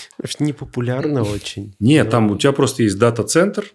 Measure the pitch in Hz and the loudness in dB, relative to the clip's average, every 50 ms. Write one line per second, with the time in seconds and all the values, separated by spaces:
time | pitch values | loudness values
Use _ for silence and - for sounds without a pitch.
0 | - - _ - - - - - 147 151 143 - 135 - - 123 120 120 123 131 | -16 -16 _ -12 -10 -10 -6 -4 -4 -4 -4 -8 -12 -10 -8 -6 -4 -2 -2 -2
1 | 147 151 147 131 110 104 104 101 - - - 101 101 104 - - 101 123 156 147 | -2 -2 -2 -2 -2 -2 -4 -6 -10 -12 -12 -12 -12 -14 -6 0 2 4 4 4
2 | 107 110 127 120 110 104 101 101 - 139 135 - 139 113 - - 117 104 92 98 | 4 4 2 2 2 2 2 2 2 2 2 2 0 0 0 0 0 0 2 2
3 | 117 117 117 113 101 - - 160 185 202 202 208 - - | 2 2 2 0 -4 0 0 2 2 2 -2 -6 -10 -10